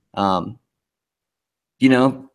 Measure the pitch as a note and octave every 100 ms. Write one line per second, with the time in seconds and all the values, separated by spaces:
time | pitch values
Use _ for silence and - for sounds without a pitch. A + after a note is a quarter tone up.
0 | _ - G2 F#2 G2 A#2 _ _ _ _
1 | _ _ _ _ _ _ _ - C3 B2+
2 | C3 - -